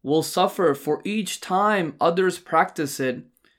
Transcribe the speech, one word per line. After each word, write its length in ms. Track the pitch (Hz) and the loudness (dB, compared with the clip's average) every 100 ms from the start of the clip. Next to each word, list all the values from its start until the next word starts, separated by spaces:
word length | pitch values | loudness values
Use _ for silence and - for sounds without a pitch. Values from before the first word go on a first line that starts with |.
will 200 | 127 156 | 0 0
suffer 520 | 156 185 185 - 165 | 0 0 0 2 0
for 280 | 139 - 147 | 0 -2 -4
each 380 | - 214 185 - | -2 -4 -4 -8
time 540 | - 185 208 208 160 - | -2 0 2 2 -2 0
others 380 | 170 175 185 175 | 0 2 0 -2
practice 600 | - 160 180 - 143 - | 0 2 2 0 -6 -2
it 280 | 131 123 - _ _ | -4 -4 -10 _ _